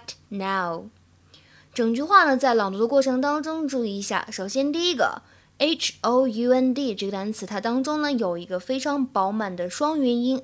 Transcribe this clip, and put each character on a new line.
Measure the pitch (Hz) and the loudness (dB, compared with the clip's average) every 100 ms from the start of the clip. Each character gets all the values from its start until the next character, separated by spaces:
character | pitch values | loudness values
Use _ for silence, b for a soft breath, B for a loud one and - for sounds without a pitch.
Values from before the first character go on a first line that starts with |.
| - - - | -6 -18 -12
now. | 202 190 190 175 170 202 _ _ _ _ b b b b | -8 -4 -2 -2 -6 -10 _ _ _ _ b b b b
整 | - 226 | -2 0
句 | 233 | 0
话 | 311 403 | 4 6
呢， | 311 262 | 6 4
在 | 262 | 4
朗 | 226 196 | 2 2
读 | 196 | 0
的 | 233 | 2
过 | 277 | 4
程 | 262 254 | 4 2
当 | 285 302 | 0 -2
中 | 302 320 285 | -4 -4 -2
注 | 262 | -2
意 | 220 202 | -2 -4
一 | |
下。 | 202 190 - | -4 -4 -4
首 | 214 190 | -8 -4
先 | 262 285 | -2 0
第 | 320 349 | 0 0
一 | |
个 | 262 147 - b b b - | 2 0 -2 b b b -2
，H | 294 320 - - | 0 0 -4 -2
O | 220 247 269 | 2 2 2
U | 220 240 | 0 2
N | 254 262 | 4 4
D | 247 269 | 0 -2
这 | 196 196 | -4 -4
个 | |
单 | 196 202 | -4 -6
词， | 220 | -6
它 | 190 208 | -6 -4
当 | 226 254 | -2 -2
中 | 269 302 | 0 -2
呢， | 294 | 0
有 | 247 190 175 | 0 -2 -4
一 | |
个 | 175 190 | -4 -6
非 | - 262 | -4 -4
常 | 294 277 | -2 -2
饱 | 254 202 190 | -2 0 0
满 | 214 202 175 | -2 -4 -4
的 | 175 | -6
双 | - 302 311 | -2 0 2
元 | 254 240 | 2 2
音 | 247 262 | 0 -2